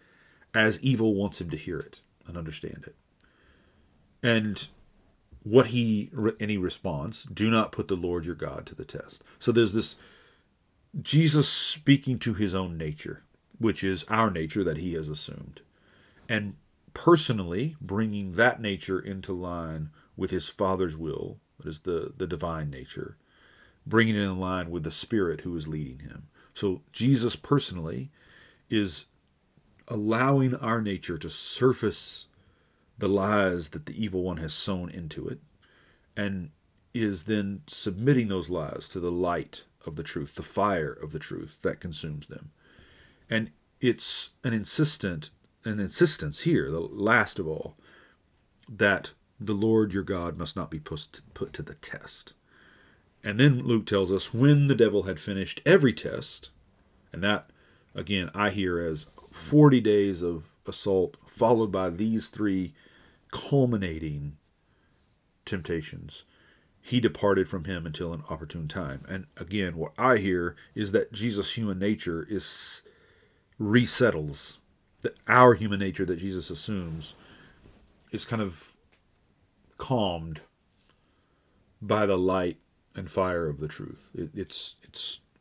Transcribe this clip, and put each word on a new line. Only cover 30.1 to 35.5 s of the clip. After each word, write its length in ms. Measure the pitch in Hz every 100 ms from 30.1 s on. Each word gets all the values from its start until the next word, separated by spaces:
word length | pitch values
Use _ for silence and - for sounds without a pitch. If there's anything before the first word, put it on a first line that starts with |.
| 113 135 139 131
our 260 | 123 117 117
nature 380 | 104 95 - 82
to 100 | 80
surface 1000 | - - - 127 120 107 - - - - _ _ _ _ _ _ -
the 100 | 92
lies 600 | 98 98 104 95 87 78
that 160 | 80 -
the 180 | 76
evil 180 | 107 92
one 140 | 90 82
has 180 | 78
sown 340 | - - 95 87
into 380 | - 82 - -
it, 140 | 156 -